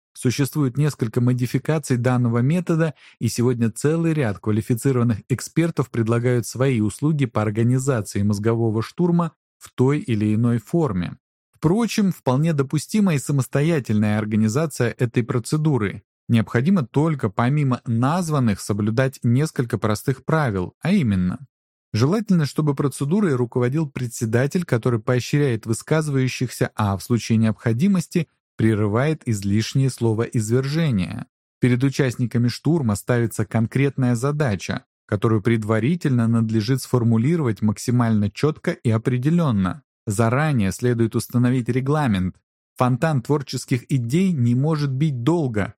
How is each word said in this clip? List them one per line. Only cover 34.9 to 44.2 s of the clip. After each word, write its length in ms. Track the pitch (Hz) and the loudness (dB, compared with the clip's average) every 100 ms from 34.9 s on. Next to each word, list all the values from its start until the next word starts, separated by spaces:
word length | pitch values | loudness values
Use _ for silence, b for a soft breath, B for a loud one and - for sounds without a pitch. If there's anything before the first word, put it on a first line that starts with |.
| _ - | _ -4
которую 360 | 104 117 110 | 0 2 2
предварительно 840 | 117 117 107 110 117 180 147 123 113 | 2 0 2 0 0 0 0 2 2
надлежит 540 | 117 113 110 107 131 | 2 2 0 0 -2
сформулировать 800 | - 123 117 113 127 170 127 104 | 0 0 2 2 2 0 0 0
максимально 680 | 107 101 - 123 113 110 104 | -2 -2 0 2 2 2 0
чётко 420 | - 147 151 - | 0 -2 -2 -4
и 180 | 170 120 | -4 0
определённо. 960 | 110 113 123 139 175 156 104 92 151 - _ - | 0 0 -2 0 2 2 2 0 -4 -14 _ -4
Заранее 680 | 101 113 127 156 131 95 | 0 2 2 0 0 0
следует 420 | - 123 117 113 120 | 0 0 2 0 -2
установить 540 | - 123 123 131 117 | -2 0 2 0 -2
регламент. 640 | 127 131 151 139 95 92 - _ _ _ - | -2 0 0 0 0 -2 -6 _ _ _ -2
Фонтан 460 | 123 123 160 139 | 0 2 0 0
творческих 680 | - 147 143 131 - 120 - | 0 -2 -2 -8 -2 -4 0
идей 440 | 135 117 160 | -2 0 0